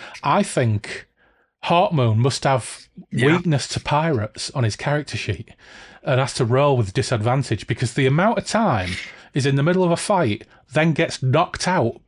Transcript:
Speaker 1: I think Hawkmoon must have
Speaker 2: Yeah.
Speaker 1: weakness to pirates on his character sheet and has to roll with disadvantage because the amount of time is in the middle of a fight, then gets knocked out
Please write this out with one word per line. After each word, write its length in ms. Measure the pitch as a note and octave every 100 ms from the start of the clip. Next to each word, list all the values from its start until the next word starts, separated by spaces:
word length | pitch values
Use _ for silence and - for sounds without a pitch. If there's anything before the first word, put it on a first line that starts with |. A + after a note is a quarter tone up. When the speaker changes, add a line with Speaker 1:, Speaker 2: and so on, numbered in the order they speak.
| - -
Speaker 1:
I 200 | C#3+ F3
think 640 | G3+ E3 A#2+ G#2 - - - _ _ _ _ _
Hawkmoon 520 | - F3 G3+ D3+ A#2+ A2
must 260 | C3 -
have 440 | D3 B2+ - - - - -
Speaker 2:
Yeah. 240 | - C3 F3
Speaker 1:
weakness 320 | F3 C#3+ -
to 120 | -
pirates 680 | - D3 E3 C3 G#2+ - -
on 120 | D3
his 120 | A2+ -
character 400 | C#3+ D3 C#3+ -
sheet 340 | - E2 - - - - - -
and 160 | - B2+
has 120 | C3
to 100 | -
roll 320 | A#2+ B2+ C#3+ B2+
with 180 | G2
disadvantage 720 | C3+ - A#2 A2 C3+ C3 G#2+ -
because 280 | - A#2+
the 120 | - C3
amount 320 | D3 G#3 A3+
of 80 | -
time 440 | G#3 G#3+ A2 F2+ F#2 - - -
is 100 | D3 C3
in 100 | C#3
the 60 |
middle 220 | D3+ F#3
of 60 | F3+
a 60 | E3
fight, 500 | - G3+ C3 G#2 - - _
then 200 | D#3 E3
gets 300 | D3+ D#3+ -
knocked 460 | C3 C#3+ F3 - -
out 320 | E3+ A#2 -